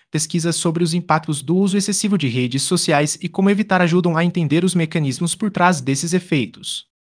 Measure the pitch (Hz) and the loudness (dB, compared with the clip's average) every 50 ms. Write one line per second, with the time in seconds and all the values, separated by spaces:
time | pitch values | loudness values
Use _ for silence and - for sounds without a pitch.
0 | _ _ - 156 - - - 170 160 170 160 - - 170 160 170 180 160 170 175 | _ _ -6 -4 -4 -2 -2 -2 -2 -2 -2 -2 -2 -2 0 0 0 0 0 -2
1 | 175 - 156 156 156 - 147 143 131 135 175 185 202 190 196 202 196 208 196 - | 0 0 0 0 0 -2 -6 -4 -2 0 2 2 2 2 2 0 0 -2 -2 -2
2 | - 202 202 170 143 127 113 127 127 120 127 131 - - 180 175 - - 156 143 | 0 0 0 0 0 0 0 0 -2 0 -2 -2 -2 0 0 0 2 2 2 2
3 | 151 151 - - - 175 - - 190 196 202 196 208 202 190 180 175 160 170 185 | 2 0 -2 -6 -10 -6 -2 2 2 2 2 2 0 0 2 2 2 2 2 2
4 | 165 175 156 160 175 175 - 185 165 135 147 170 180 185 - 175 160 156 - 165 | 2 2 2 2 0 0 0 0 0 2 2 2 2 2 2 0 0 0 0 -2
5 | 147 135 123 - 175 170 - - 220 202 - - 175 180 180 139 123 135 135 135 | -2 -2 -2 -2 -4 -4 -4 -4 -4 -4 0 2 2 2 2 0 0 -2 -2 -2
6 | 175 165 180 180 180 - 165 139 110 - - - - - - - - _ _ _ | -2 -2 -2 -2 -2 0 0 -2 -2 -2 -8 -12 -12 -10 -10 -10 -12 _ _ _